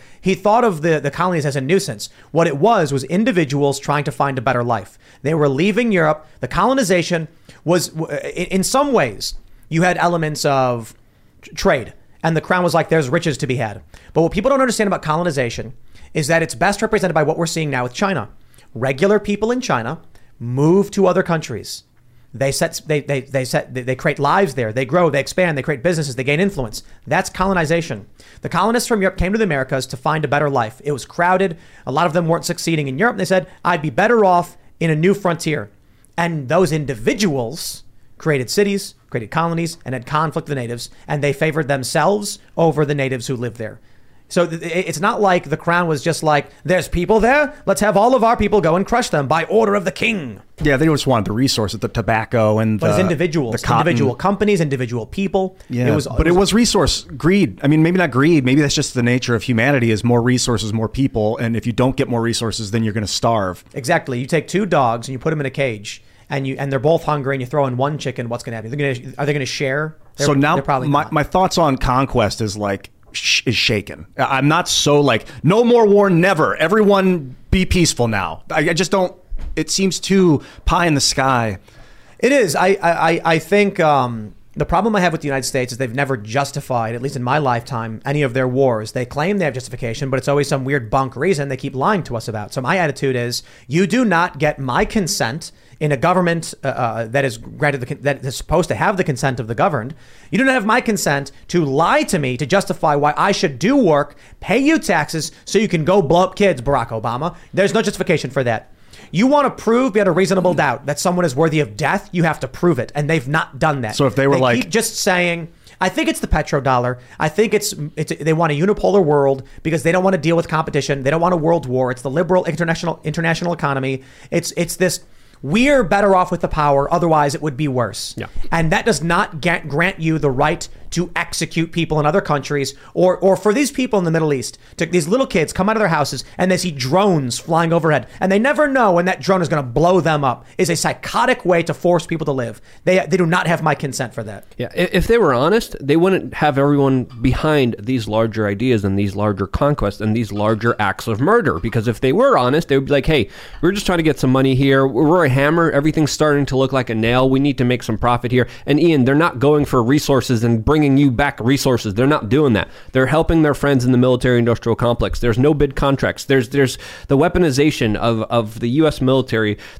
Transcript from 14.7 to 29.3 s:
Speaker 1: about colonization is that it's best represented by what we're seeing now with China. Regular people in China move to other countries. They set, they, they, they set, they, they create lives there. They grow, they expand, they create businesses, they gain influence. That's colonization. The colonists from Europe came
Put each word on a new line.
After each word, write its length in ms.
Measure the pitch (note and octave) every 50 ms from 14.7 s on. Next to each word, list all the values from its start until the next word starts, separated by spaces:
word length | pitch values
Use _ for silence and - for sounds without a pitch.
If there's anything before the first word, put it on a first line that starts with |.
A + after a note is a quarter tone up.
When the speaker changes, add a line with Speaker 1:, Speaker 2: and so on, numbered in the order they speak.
| A3 - A3
Speaker 1:
about 160 | G3+ F#3 D3 -
colonization 720 | D#3 D3+ D#3+ F3 F3 D3+ C#3 C3 A#2 - - G#2+ A2+ A#2+ - - - - - - - -
is 140 | - D3+ B2+
that 160 | E3 E3 D#3+
it's 100 | D#3+ -
best 260 | A#2 E3 F#3+ G3+ -
represented 340 | A3+ A3 A3 G#3 - F3+ D#3+
by 100 | D#3+ D3+
what 140 | C#3 D#3 D#3
we're 80 | E3+
seeing 240 | D#3+ - E3 D#3+ D3+
now 120 | C3+ B2+ B2
with 100 | B2 -
China. 360 | - G#3 G3 F#3+ D3 G2+ - - - - - - - - - -
Regular 460 | A2+ A#2 C3 C#3 B2+ E3+ G3 G#3 G#3
people 320 | G#3 G#3 G3+ G3+ A3 A3
in 100 | A#3+ B3+
China 400 | A#3+ - D#3 B2+ - A2+ D3+ E3 - - - - - - - -
move 540 | A2+ A#2+ B2 C3 D3 D#3 F3 G3 G3+ G3+ -
to 160 | - G3 F#3
other 160 | F3 F#3+ F3+
countries. 580 | - E3+ D#3+ - - B2 G2 F#2+ - - - - _ _ _ _ _ _ - _ - -
They 180 | A2+ C3+ C#3 C3+
set, 300 | - F3 E3 - - -
they, 140 | - D#3 D3
they, 220 | C3 - C#3+ C3+ B2
they 240 | - B2+ C3+ C3
set, 260 | B2 - D3+ - - B2
they, 80 | B2+
they 160 | B2 A#2+ C3
create 220 | B2+ - D#3 C#3+ C3+
lives 380 | C#3 C#3+ D#3+ F#3+ G3+ E3+ B2
there. 140 | B2+ A#2+ G#2+
They 140 | G#2+ B2 C3+
grow, 240 | A#2+ C#3 F3+ F3 D#3+
they 120 | C#3 C#3+
expand, 360 | C3+ - - - F#3 F3 D#3
they 60 | C#3 B2
create 200 | - D3+ C3 A#2+
businesses, 340 | F3 F3+ D#3+ D#3 C#3+ A#2+
they 80 | A#2 C3
gain 160 | B2 C#3+ -
influence. 420 | F#3+ G3+ G3 - C3 G#2+ - - - - - - -
That's 240 | - - F#3 F#3+ -
colonization. 800 | - - F#3 G3 G3 F3+ E3 C#3 E3 E3+ D#3+ - A#2+ G#2 F#2+ - - _ - - - - -
The 80 | B2
colonists 380 | - E3 F#3 G#3 A#3 A#3+ A3 -
from 120 | A#3+ G#3+
Europe 160 | F#3+ F#3+ F3+
came 160 | - F3 F3+